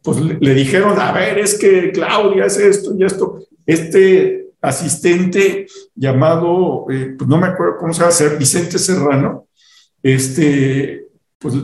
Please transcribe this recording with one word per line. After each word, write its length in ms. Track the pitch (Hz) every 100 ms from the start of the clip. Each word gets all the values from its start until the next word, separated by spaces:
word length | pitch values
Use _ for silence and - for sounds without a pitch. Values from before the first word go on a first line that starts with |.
pues, 180 | 156 143
le, 160 | 156 -
le 140 | 135
dijeron, 460 | 135 135 185 208 190
"A 120 | -
ver, 280 | 180 190 202
es 180 | 202 208
que 340 | 208 185 170
Claudia 540 | - 165 208 202 190 196
es 120 | 202
esto 380 | 202 190 - 185
y 60 |
esto". 440 | 185 - - - - _ -
Este 840 | 165 165 190 190 185 190 - - _
asistente 1040 | 139 135 156 - 175 175 185 196 196 196 - - - -
llamado, 880 | 135 127 156 165 170 180 175 - -
eh, 260 | 135 131 -
pues, 120 | 127
no 80 | 160
me 100 | 180
acuerdo 300 | - 208 -
cómo 140 | 165
se 80 | 170
llama, 100 | 175
Ser-, 260 | 170 147 147
Vicente 400 | 131 180 170 180
Serrano, 680 | - 180 143 135 208 - - _ _ _ _ _
este, 1040 | 135 131 131 170 147 139 135 135 - - - _ _ _
pues, 180 | 151 139